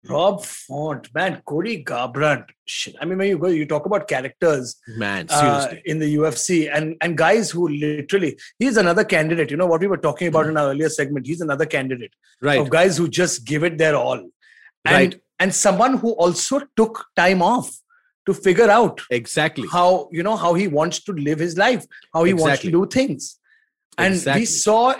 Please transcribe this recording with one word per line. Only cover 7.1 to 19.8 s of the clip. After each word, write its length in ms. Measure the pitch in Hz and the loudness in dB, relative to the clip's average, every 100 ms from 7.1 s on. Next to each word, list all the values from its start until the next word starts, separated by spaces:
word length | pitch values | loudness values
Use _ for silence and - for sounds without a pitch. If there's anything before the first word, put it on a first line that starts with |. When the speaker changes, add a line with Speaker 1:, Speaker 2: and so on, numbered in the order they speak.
| 156 | 2
Speaker 1:
guys 340 | 160 220 175 | 4 4 0
who 180 | 165 170 | -2 -2
literally, 680 | 147 147 151 - 196 165 - - _ | -2 -4 -4 -2 -2 -2 -6 -20 _
he's 180 | 254 214 | 0 2
another 260 | 180 175 | 4 2
candidate. 480 | 208 175 156 170 139 | 2 0 0 0 -2
You 60 | 147 | 0
know 80 | |
what 160 | 180 160 | 0 2
we 60 | 196 | 0
were 100 | 170 | 0
talking 320 | 160 143 175 | -2 -2 0
about 180 | 156 156 | 2 2
in 120 | 156 | 0
our 140 | 143 | 0
earlier 180 | 139 156 | 0 -2
segment? 360 | 151 139 143 127 | -2 -4 -4 -6
He's 140 | 165 | -6
another 240 | 160 139 | -4 -2
candidate 480 | 156 147 131 127 110 _ _ _ | -2 -2 -4 -8 -10 _ _ _
Speaker 2:
Right. 180 | 139 135 | 0 0
Speaker 1:
of 80 | 123 | 2
guys 300 | 160 190 156 | 4 4 2
who 100 | 165 | -2
just 380 | - 180 - 113 | 0 -2 -2 -4
give 180 | 151 | -2
it 140 | 170 156 | -2 0
their 180 | 160 143 | 0 2
all. 220 | 127 127 | -2 -4
And, 120 | 92 _ _ _ - _ 156 | -10 _ _ _ -20 _ 2
Speaker 2:
Right. 260 | - 185 - _ _ | 4 4 -2 _ _
Speaker 1:
and 140 | 185 | -2
someone 420 | - 208 180 254 254 | 2 2 4 2 2
who 140 | 226 | -2
also 480 | 214 175 170 - 277 285 - | 2 0 0 -2 -4 -2 0
took 300 | 220 156 - - | 0 -2 -6 2
time 240 | 180 190 | 2 4
off 300 | 180 240 - - _ _ _ _ - | 2 0 -4 -16 _ _ _ _ -4
to 80 | |
figure 360 | 190 190 185 226 | 0 2 4 6
out 300 | 214 202 - - | 6 4 -2 -6
Speaker 2:
Exactly. 560 | 123 117 - 156 151 131 | -6 -4 -2 -2 -2 -4
Speaker 1:
how, 380 | 175 | 2